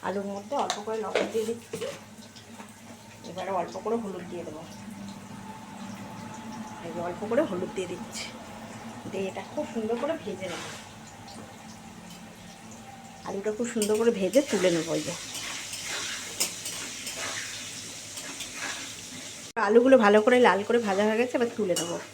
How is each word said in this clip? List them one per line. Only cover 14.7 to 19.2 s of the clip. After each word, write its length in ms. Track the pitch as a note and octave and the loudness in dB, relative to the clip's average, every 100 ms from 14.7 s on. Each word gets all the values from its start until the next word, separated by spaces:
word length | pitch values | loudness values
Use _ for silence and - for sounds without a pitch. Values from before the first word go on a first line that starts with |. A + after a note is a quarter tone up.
| E3+ | 4
নেব। 120 | E3 D#3 | 2 0
এই 40 | D3+ | 0
যে 80 | E3+ - - - - - - - - - - - - - - - - - - - - - - - - - - - - - - - - - - - - - - - - | -6 -8 -8 -6 -8 -8 -8 -6 -4 -4 -6 -8 -2 -2 -2 -8 -6 -8 -8 -8 -6 -4 -4 -6 -8 -8 -10 -10 -10 -10 -10 -10 -10 -10 -6 -6 -6 -8 -10 -12 -12